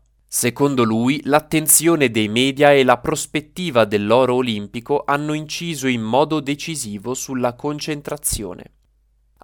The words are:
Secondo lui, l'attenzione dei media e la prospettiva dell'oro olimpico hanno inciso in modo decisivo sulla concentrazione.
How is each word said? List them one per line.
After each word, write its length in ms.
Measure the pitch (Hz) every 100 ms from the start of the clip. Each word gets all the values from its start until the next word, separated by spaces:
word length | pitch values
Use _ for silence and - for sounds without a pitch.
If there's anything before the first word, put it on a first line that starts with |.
| _ _
Secondo 600 | _ - 123 120 143 127
lui, 360 | 113 113 123 151
l'attenzione 840 | 135 147 - 160 151 - 160 160 131
dei 160 | 110 107
media 440 | 117 135 135 143
e 120 | 139
la 140 | 127 120
prospettiva 840 | 156 151 - 151 - - 175 120
dell'oro 500 | 107 104 104 123 127
olimpico 680 | 123 123 107 101 120 120 143
hanno 280 | - 143 151
inciso 560 | 156 151 - 170 147 135
in 140 | 120
modo 360 | 110 127 151 156
decisivo 760 | 139 147 - 156 107 101 117
sulla 400 | 127 - 127 143
concentrazione. 1160 | - 147 147 - 147 - 147 - - 98 85 - _ _ _ _ _ _ _